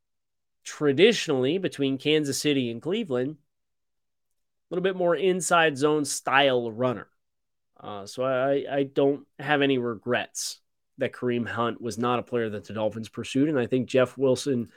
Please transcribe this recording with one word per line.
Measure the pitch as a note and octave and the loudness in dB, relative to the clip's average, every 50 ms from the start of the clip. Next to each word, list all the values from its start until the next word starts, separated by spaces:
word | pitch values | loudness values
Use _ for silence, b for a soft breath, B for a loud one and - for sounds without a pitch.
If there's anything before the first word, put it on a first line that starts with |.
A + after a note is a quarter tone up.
| _ _ _ _ _ _ _ _ _ _ _ _ _ | _ _ _ _ _ _ _ _ _ _ _ _ _
traditionally, | - - - D3+ C#3+ C3+ C#3+ G3 A#3+ G3+ - - E3 C#3 B2+ B2+ C#3 E3+ | -18 -6 0 0 2 6 6 6 6 6 2 0 0 0 2 2 0 0
between | G3 F3+ D3+ - - C#3 C3+ C3+ | -2 -2 -4 -2 -2 -2 -2 -2
Kansas | C3 - D3 D#3 D#3 D3 C#3 C3 - | 0 0 2 2 2 2 0 -4 -2
City | - D3 C#3+ C3+ B2 A#2 | 0 0 0 0 0 -2
and | A2+ A2+ | -6 -6
Cleveland, | - D#3 G3+ A#3 A3 D3+ B2 B2 B2+ D3 | -6 -4 -4 -4 -4 -2 -2 -2 -2 -4
a | D#3 - _ _ _ _ _ _ _ _ _ _ _ _ _ _ _ _ _ _ _ _ _ _ _ _ _ _ E3 | -6 -10 _ _ _ _ _ _ _ _ _ _ _ _ _ _ _ _ _ _ _ _ _ _ _ _ _ _ -4
little | F3+ F3 | -2 0
bit | G3 F#3 | 0 0
more | F#3 F3+ F3 E3 | 0 2 2 2
inside | C#3 G3 F#3 F3+ F#3 - - F3 E3+ D#3+ D#3+ C#3 | 2 2 2 2 0 0 2 4 4 4 4 2
zone | B2+ D3 D3+ D3+ D3+ C#3+ | 2 2 2 2 2 0
style | - - - - B2+ B2+ C#3 C#3+ C3+ B2+ B2 A#2+ A#2 | -2 -6 -6 -2 2 4 4 4 4 4 2 0 -4
runner. | G#2+ A2+ B2+ B2+ A2+ F#2+ - - _ _ _ _ _ _ _ _ _ _ _ _ _ - | -2 -2 -2 -2 -2 -4 -8 -14 _ _ _ _ _ _ _ _ _ _ _ _ _ -16
Uh, | - G#2+ G#2 G2+ G2 | -14 -12 -12 -12 -14
so | G#2+ - B2+ B2+ | -12 -6 -4 -2
I, | C3+ C3 B2+ C3 C#3 C#3 C#3+ - - | 0 0 0 0 0 0 0 -2 -2
I | C#3 C#3+ C#3+ | -2 -2 -2
don't | C3+ - D3+ C#3 C#3 C#3+ C#3 - _ _ - | 0 2 2 2 2 2 0 -6 _ _ -10
have | C3+ D3 D3 C#3 C#3 | -2 0 2 2 2
any | C#3 C3+ B2 | 2 2 0
regrets | A#2+ A#2+ A2+ G2 - A#2+ A#2+ G#2+ - - - - - - - - _ _ _ _ _ _ _ - | 0 -4 -6 -6 -2 -2 -2 -2 -2 -6 -8 -10 -10 -10 -10 -14 _ _ _ _ _ _ _ -6
that | C3 A2 - | -4 -4 -4
Kareem | - B2 B2 A#2+ A#2+ A2 | -4 -4 -2 -2 -2 -2
Hunt | G2+ G2+ A#2 A#2 A2+ - - | -4 -2 -2 -2 -2 -4 -6
was | A2+ A#2 G2 | -8 -8 -4
not | A2+ A#2+ B2 B2 A#2 | -2 -2 0 0 -2
a | - | -2
player | - B2 A#2+ A2+ G#2+ | -4 -4 -2 -2 -4
that | G#2 G2+ - | -6 -8 -10
the | - G2+ | -10 -6
Dolphins | A2 G#2+ G#2+ G2 A2+ A2 - | -2 -2 -2 -2 -6 -10 -10
pursued. | - A#2+ A2 - - C3 C#3+ D#3+ | -10 -12 -10 -2 0 0 2 2
And | D3+ | 2
I | B2+ A#2 | 0 0
think | - C3 C3 G#2+ - | 0 0 -2 0 2
Jeff | - C3 B2+ B2 - B2+ | 2 2 2 2 0 0
Wilson | C3+ C3 B2+ - - D3 C3 A#2+ A2 b b | 2 2 2 2 0 -2 -2 -2 -4 b b